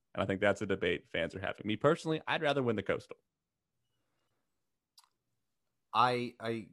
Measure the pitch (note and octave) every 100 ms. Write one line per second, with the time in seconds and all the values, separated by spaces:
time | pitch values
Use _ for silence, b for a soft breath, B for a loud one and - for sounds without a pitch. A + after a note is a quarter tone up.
0 | _ F2+ G2 G2 G2+ G2 G2+ F#2+ F2+ E2+
1 | - F2 E2 F#2 F#2+ - G#2 G#2+ C#3+ E3
2 | D#3+ D#3 - D#3+ D3+ C#3 A#2+ G#2+ - E2
3 | - - _ _ _ _ _ _ _ _
4 | _ _ _ _ _ _ _ _ _ _
5 | _ _ _ _ _ _ _ _ _ A2
6 | B2 B2 B2 - A2+ A#2 F2+